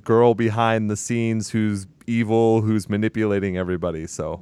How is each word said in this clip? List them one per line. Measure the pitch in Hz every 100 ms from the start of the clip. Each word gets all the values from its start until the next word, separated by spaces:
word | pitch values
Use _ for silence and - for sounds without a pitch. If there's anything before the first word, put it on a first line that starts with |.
girl | 95 113 120
behind | 110 113 110 117 113 107
the | 104
scenes | - 120 113 113 104
who's | 113 107 101 95 _ -
evil, | 117 107 113 113 113
who's | 107 110 -
manipulating | 104 110 110 107 101 98 92
everybody, | 90 90 87 80 80
so | - 78 80